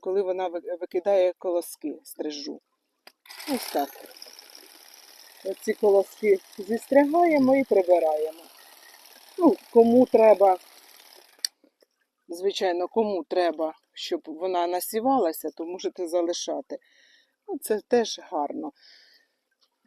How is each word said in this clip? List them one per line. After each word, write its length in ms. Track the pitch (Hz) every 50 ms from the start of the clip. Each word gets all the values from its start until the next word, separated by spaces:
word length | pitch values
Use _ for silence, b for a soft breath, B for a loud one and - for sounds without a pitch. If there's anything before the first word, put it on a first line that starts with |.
коли 220 | - 190 190 202
вона 260 | 196 185 180 185 185 175
ви-, 280 | 170 175 - - 180 165
викидає 520 | 180 - - 180 170 202 202 190 180 180 175 _
колоски, 600 | - 185 175 175 165 - - - - 151 - - _
стрижу. 560 | - - - - 151 151 147 147 151 151 147 _ _ _ _ _ _ _ _ _ - _ _ _ - - - - -
Ось 240 | 277 233 - -
так. 160 | - 156 143 139 - - - - - - - - - - - - - - - - - - - - - - - - - - - - - - -
Оці 280 | 190 190 - - -
колоски 680 | 208 - - 208 196 196 185 - - - 214 208 190 190 - _ - -
зістригаємо 1000 | 196 190 226 226 - - 277 277 285 285 302 349 349 339 311 285 262 254 269
і 80 | 277 269
прибираємо. 760 | - - 196 185 175 180 170 165 156 156 156 156 156 160 165 - - - - - - - - - - - - - _ - - _ - - -
Ну, 180 | 349 294 190 - - -
кому 340 | - 233 226 233 233 254 254
треба, 520 | - - - 220 220 208 170 202 196 185 180 - - - - - _ - - _ _ _ - _ _ _ _ - - _ _ _ _ _ _ _ _ _ _ _ _ _ _ _ -
звичайно, 600 | 170 170 185 196 196 - 208 185 175 175 180 180
кому 360 | - 220 220 208 202 170 151
треба, 500 | - - 180 175 170 156 151 160 156 160 _ _ _
щоб 300 | _ - - - 180 160 -
вона 400 | 160 151 156 175 190 185 175 170
насівалася, 840 | 175 180 180 - - - 220 220 262 269 262 202 165 160 - - 156
то 140 | - - 170
можете 440 | 165 180 190 156 180 - - 180 165
залишати. 680 | 165 175 170 170 175 - - - 156 147 - - 143 b b b b b b b b b b b b b _ -
Ну, 100 | 381 277
це 220 | - - 220 202 - _
теж 320 | 247 240 220 - - -
гарно. 500 | - - 185 156 143 143 - - - 285 b b b b b b b b b b b b b b _ _ _ _ _ _ _ _ _